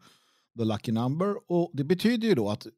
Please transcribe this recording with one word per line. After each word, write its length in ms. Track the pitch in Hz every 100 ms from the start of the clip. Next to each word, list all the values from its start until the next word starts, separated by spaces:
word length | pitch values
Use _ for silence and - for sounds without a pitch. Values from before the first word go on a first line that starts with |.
| - _ _ _ _ -
the 60 | 113
lucky 260 | 104 -
number, 600 | 110 123 151 196 202 -
och 200 | 175 170
det 100 | 131
betyder 440 | 139 180 208 240 226
ju 80 | 165
då 140 | 101
att 180 | 107 113